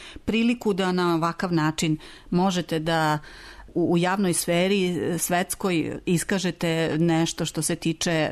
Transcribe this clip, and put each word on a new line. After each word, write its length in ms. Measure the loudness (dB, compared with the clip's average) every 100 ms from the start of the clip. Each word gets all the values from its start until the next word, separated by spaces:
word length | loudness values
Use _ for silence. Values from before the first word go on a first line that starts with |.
| -18 -8
priliku 480 | -2 2 2 2 0
da 200 | 0 0
na 220 | 2 2
ovakav 380 | 2 0 -2 0
način 460 | 2 2 0 0 -2 -6 -20 -2
možete 480 | 0 2 0 -2 -2
da 400 | 0 2 2 0 -4 -18 -20 -20 -6
u, 180 | -2 2
u 60 | 2
javnoj 340 | 2 2 0
sferi, 540 | 0 0 2 2 2 2
e, 320 | 0 -2 -2
svetskoj 800 | 0 0 0 -4 0 0 0 -4 0
iskažete 920 | 0 0 -2 -2 -2 -2 0 0 2
nešto 460 | 2 2 0 -2 -4
što 160 | -2
se 140 | -2 -2
tiče 540 | -2 -2 0 0 0